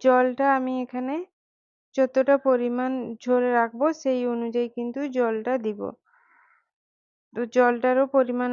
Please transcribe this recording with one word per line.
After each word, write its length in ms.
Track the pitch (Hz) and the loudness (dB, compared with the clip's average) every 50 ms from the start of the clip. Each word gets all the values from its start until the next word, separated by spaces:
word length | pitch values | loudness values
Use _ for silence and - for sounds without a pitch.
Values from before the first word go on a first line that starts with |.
জলটা 440 | - 262 254 254 254 254 247 247 269 277 269 | 2 4 4 4 4 2 0 0 0 2 2
আমি 180 | 262 254 254 254 254 | 0 0 -2 -4 -4
এখানে 340 | 254 247 - 247 254 254 285 330 370 - _ _ _ _ _ _ _ _ _ _ _ _ _ | -6 -6 -6 -6 -6 -6 -6 -6 -8 -10 _ _ _ _ _ _ _ _ _ _ _ _ _
যতটা 400 | - 262 254 262 262 262 269 277 269 | 0 0 2 2 2 2 4 2 2
পরিমাণ 540 | - 269 254 240 240 240 240 247 254 262 262 262 233 233 233 | 4 2 2 2 0 -2 -2 -2 -4 -4 -4 -6 -6 -8 -10
ঝোল 280 | 220 - 247 247 247 247 247 | -8 -2 0 0 2 2 2
রাখবো, 340 | 247 240 233 226 233 233 277 320 311 | 2 2 2 0 0 0 0 0 0
সেই 280 | 311 - 269 262 254 247 240 | 0 -2 -2 0 0 0 -2
অনুযায়ী 420 | 240 233 233 233 220 240 240 233 | -2 -4 -4 -4 -2 -2 -4 -4
কিন্তু 300 | - 247 240 240 240 269 285 285 | -4 -6 -6 -6 -6 -6 -8 -4
জলটা 460 | 254 254 240 226 220 220 220 240 254 262 | -2 -2 0 0 -2 -2 -2 -2 -4 -2
দিব। 240 | 220 214 208 208 196 196 220 - _ _ _ _ _ _ _ _ _ _ _ _ _ _ _ _ _ _ _ _ _ _ _ _ _ _ _ | -2 -4 -6 -4 -8 -10 -10 -12 _ _ _ _ _ _ _ _ _ _ _ _ _ _ _ _ _ _ _ _ _ _ _ _ _ _ _
তো 80 | 214 247 | -8 -8
জলটারও 600 | 226 - 247 247 247 240 233 240 254 254 262 277 262 | 0 2 4 4 4 2 2 0 2 2 2 2 2
পরিমাণ 420 | 277 269 254 240 247 247 247 247 | 2 2 2 2 0 -2 -2 -2